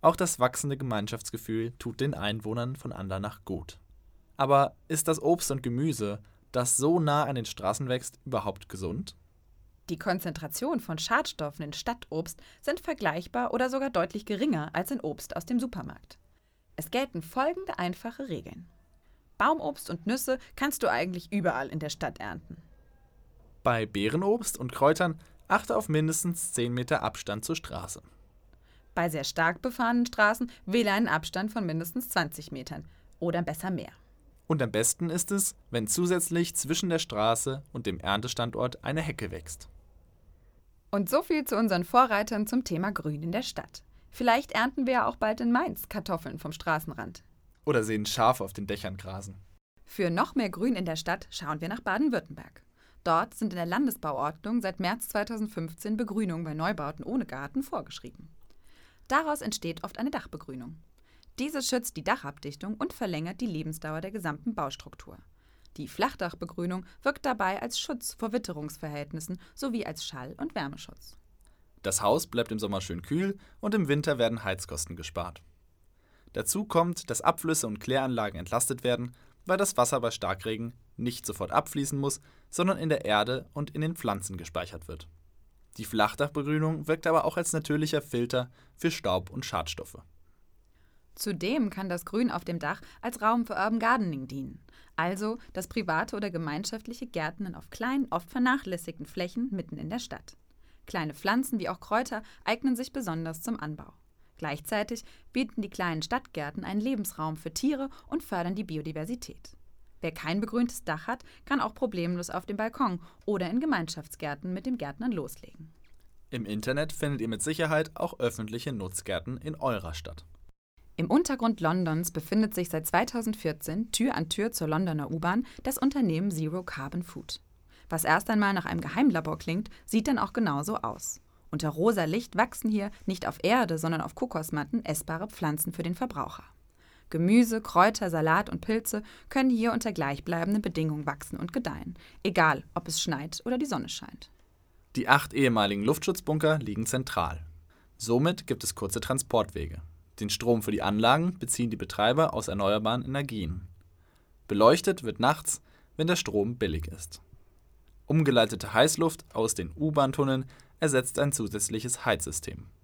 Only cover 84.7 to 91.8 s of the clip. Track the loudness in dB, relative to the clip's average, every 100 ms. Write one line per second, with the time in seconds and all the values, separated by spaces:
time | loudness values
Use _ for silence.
84.7 | -8 -12 -12 -12 -20 -20 -20 -20 _ -20
85.7 | -12 -4 4 4 4 0 0 0 2 2
86.7 | 0 0 0 4 4 4 0 0 0 2
87.7 | 2 4 0 0 -2 2 0 0 -8 -20
88.7 | -2 -2 0 2 0 0 -8 -4 -2 -2
89.7 | -6 -10 -14 -20 -20 -20 -20 _ -20 _
90.7 | _ -20 _ _ -8 -4 -2 0 2 0
91.7 | -2